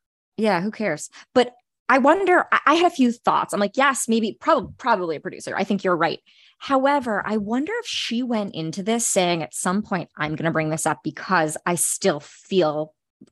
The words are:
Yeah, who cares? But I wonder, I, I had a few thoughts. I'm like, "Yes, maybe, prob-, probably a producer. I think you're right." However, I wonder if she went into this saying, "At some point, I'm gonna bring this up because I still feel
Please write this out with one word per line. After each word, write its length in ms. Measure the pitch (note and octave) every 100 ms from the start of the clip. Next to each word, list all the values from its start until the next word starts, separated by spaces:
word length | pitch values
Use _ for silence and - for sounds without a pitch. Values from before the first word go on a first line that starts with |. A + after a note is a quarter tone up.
| _ _ _ -
Yeah, 240 | G#3+ F3+
who 100 | G3+
cares? 380 | G#3 G#3 D#3 - - -
But 200 | B3+ A#3+ - _ _ -
I 80 | C4
wonder, 480 | C4+ F#4+ F#4 F4 -
I, 60 | - -
I 60 | E4
had 160 | F4
a 40 | E4+
few 160 | B3
thoughts. 420 | A#3 G3 D3+ F#3+
I'm 60 | F3+
like, 160 | G3+ B3+
"Yes, 320 | C#4 B3+ -
maybe, 300 | A3+ G#3+ -
prob-, 380 | - D4+ - -
probably 400 | B3+ G#3 F3 D3
a 20 |
producer. 340 | F#3 - - E2+
I 80 | G3
think 180 | G3
you're 140 | F#3 F3
right." 220 | E3 - _ _ _ _
However, 640 | - C4+ C4+ C#4+ B3 G3+ -
I 100 | A3
wonder 380 | G3+ B3 D#4+ A#4
if 60 | -
she 360 | - - A#3
went 320 | B3+ A3+ G3+ -
into 260 | D#3+ F3+
this 240 | F#3+ A#3 -
saying, 380 | G3 F3 F3
"At 100 | -
some 280 | - F#3 G3
point, 280 | G#3 F#3 D#3 -
I'm 200 | D3+ D#3
gonna 160 | E3
bring 180 | D#3+ D#3
this 160 | D#3 D#3+
up 140 | D3+
because 540 | D#3 - - F#3 D#3 - -
I 100 | E3+
still 460 | - - G3 D3
feel 720 | - - - F#3+ D#3 D3+ D#3 _ _ _ -